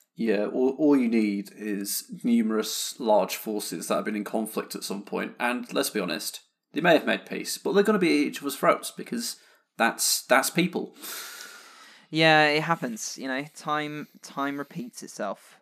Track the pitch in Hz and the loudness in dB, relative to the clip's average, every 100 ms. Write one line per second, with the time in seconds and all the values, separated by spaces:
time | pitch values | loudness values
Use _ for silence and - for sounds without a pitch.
0 | _ - 113 101 107 - 131 131 151 143 | _ -6 0 0 0 2 0 4 4 6
1 | 120 113 107 101 98 - 107 101 101 - | 4 2 2 0 -6 -10 -6 -4 -4 -6
2 | - - 123 117 110 110 107 - - - | -8 -6 2 2 4 0 -2 -4 -8 -4
3 | 117 104 92 - - 104 - 82 - 101 | 4 4 4 -4 -6 -6 -4 -8 -2 -2
4 | 101 107 101 113 107 - - 101 - 101 | -2 -4 -4 -4 -4 -6 -6 -8 -8 -8
5 | - 92 95 - 120 123 120 139 135 107 | -6 -6 -6 -4 -2 -2 -4 -2 -2 -2
6 | 90 78 - - _ _ _ 143 175 151 | -4 -4 -8 -12 _ _ _ -2 4 4
7 | - 104 - - - - - 185 202 208 | 4 -2 -2 -10 -8 -6 0 2 4 4
8 | 175 147 139 - 143 - 175 - - - | 4 2 2 -2 -8 -2 2 2 0 -12
9 | - 120 117 - _ _ _ - 113 - | -8 -6 -6 -10 _ _ _ 0 0 2
10 | - - - 127 131 - 180 - - - | -2 -2 4 4 4 0 -2 -2 -8 -12
11 | - - - - - - - - - - | -14 -12 -14 -16 -18 -20 -20 -20 -20 -20
12 | - 160 160 156 151 151 156 165 131 110 | -6 4 6 8 8 4 0 -2 -2 -8
13 | - - 135 131 147 - 156 151 147 151 | -10 -10 -6 -6 -6 -12 -4 -4 -4 -8
14 | - _ - - 139 143 143 - 120 - | -12 _ -16 -6 -6 -6 -10 -10 -12 -12
15 | - - 104 - - - | -16 -8 -6 -6 -12 -20